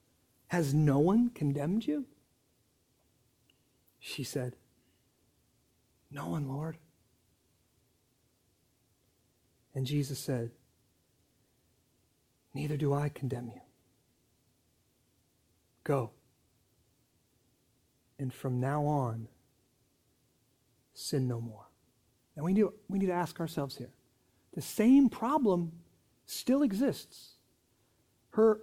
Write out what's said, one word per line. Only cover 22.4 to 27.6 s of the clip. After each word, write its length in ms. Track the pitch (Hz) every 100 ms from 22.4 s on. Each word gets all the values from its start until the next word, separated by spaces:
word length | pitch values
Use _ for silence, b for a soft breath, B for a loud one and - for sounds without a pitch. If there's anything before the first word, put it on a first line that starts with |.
we 100 | 160
need, 120 | 190 202 - -
we 100 | 190
need 100 | 190
to 40 |
ask 280 | 175 165 -
ourselves 380 | 165 160 139 -
here. 160 | 120 _ _ _ _ _ _
The 80 | -
same 480 | - - 220 269 269
problem 640 | - 233 302 226 175 170 165 - _ _ _ -
still 380 | - - 269
exists. 720 | 285 190 262 - - - - - _ _